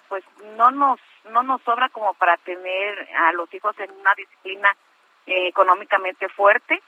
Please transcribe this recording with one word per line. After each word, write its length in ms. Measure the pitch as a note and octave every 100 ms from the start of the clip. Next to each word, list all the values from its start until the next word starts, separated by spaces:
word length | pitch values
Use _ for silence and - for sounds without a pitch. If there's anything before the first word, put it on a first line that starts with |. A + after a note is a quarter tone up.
| _
pues, 140 | G3 - _ G#3 A3
no 140 | A#3
nos, 300 | C4+ C#4 B3 - _ G#3
no 120 | A3+
nos 180 | B3+ C4
sobra 260 | - A#3 C4
como 260 | A#3+ G#3+
para 220 | F3+ F3+ E3+
tener 720 | - F3+ F#3 F#3 G3+ G3 - -
a 160 | E3
los 200 | F3 E3+
hijos 260 | F#3+ G#3 -
en 100 | G3
una 240 | F#4+ - D#4
disciplina, 580 | G4 _ - F#4+ G3+ G3 _ _ _ _ -
eh, 220 | F#3 F3+
económicamente 800 | F3 F#3+ F#3 G#3 G3 F#3+ F#3 G3
fuerte, 520 | - G3+ A3+ - F4